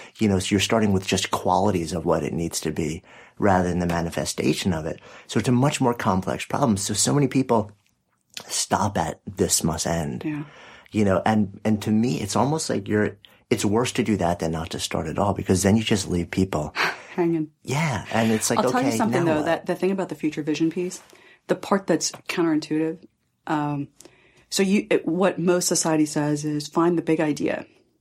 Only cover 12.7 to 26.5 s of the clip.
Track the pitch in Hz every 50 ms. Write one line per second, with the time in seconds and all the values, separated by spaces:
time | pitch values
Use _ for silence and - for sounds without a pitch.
12.7 | 117 110 98 101 104 104 104 - - - _ - - _ _ - 117 107 - 104
13.7 | 101 113 - - - - 110 113 104 92 87 85 87 - 87 80 82 80 85 -
14.7 | - - - - - 87 82 80 76 - 101 101 92 - 90 - 95 90 98 98
15.7 | 104 113 107 - 113 98 - - 90 87 85 - - 95 95 95 - 151 151 -
16.7 | - - - - - - - - - 190 170 170 170 160 156 151 _ _ - -
17.7 | 127 147 165 151 117 87 - - - 113 113 113 110 107 - - 127 226 208 123
18.7 | - 247 262 277 117 - 226 208 - 175 170 165 156 151 151 170 165 156 - -
19.7 | 175 - 180 190 196 190 175 - 156 - - 151 151 160 147 156 151 147 165 165
20.7 | - 190 175 185 - - - - - - - - - _ _ - - - - -
21.7 | 202 196 196 - - - - - - - - - - 185 170 165 156 151 151 -
22.7 | 156 156 160 160 170 - - - _ _ _ _ _ _ - - 156 151 147 147
23.7 | 147 143 139 - _ _ - - _ _ _ _ _ _ _ - - 202 196 185
24.7 | 196 214 - - - - - - - 180 202 185 - - 165 185 180 180 175 -
25.7 | 180 - - 165 160 156 151 151 - 151 147 147 147 147 151 151